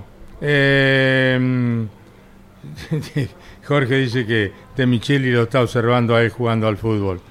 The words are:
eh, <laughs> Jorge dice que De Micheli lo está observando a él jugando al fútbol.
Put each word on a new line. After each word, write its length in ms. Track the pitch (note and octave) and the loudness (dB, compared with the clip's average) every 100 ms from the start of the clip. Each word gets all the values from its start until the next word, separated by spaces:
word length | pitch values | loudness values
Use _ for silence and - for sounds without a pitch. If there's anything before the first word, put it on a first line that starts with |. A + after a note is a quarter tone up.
| - - - - | -10 -20 -20 -8
eh, 1500 | D3 C#3+ C#3 C#3 C3+ C3+ C3 C3 C3 B2+ B2+ B2+ A#2+ A#2 G#2+ - - - - - - - | -2 2 2 4 4 2 2 2 2 2 0 0 0 -2 -4 -10 -20 -20 -20 -20 -20 -20
<laughs> 680 | C#3+ D3+ - D3+ - D3+ G#2+ - - - - | -18 -16 -6 -6 -4 -6 -6 -8 -20 -18 -2
Jorge 280 | C#3+ B2 C3+ | 0 2 0
dice 280 | B2+ B2+ A2 | 0 -2 0
que 260 | A2+ G2 - - - | 0 0 -4 -10 -2
De 100 | B2+ | 0
Micheli 460 | A#2+ - C#3 B2+ | 0 0 0 2
lo 120 | A#2+ | 0
está 180 | A#2 C3+ | 2 0
observando 540 | A#2 B2 A#2 B2 A#2 A#2 | 0 0 0 2 2 2
a 60 | |
él 80 | A#2 | 2
jugando 380 | - A#2+ A2+ A2 | -2 -2 0 0
al 100 | G2 | -2
fútbol. 420 | A2+ G#2+ G2 F2 - | -2 -2 -2 -4 -10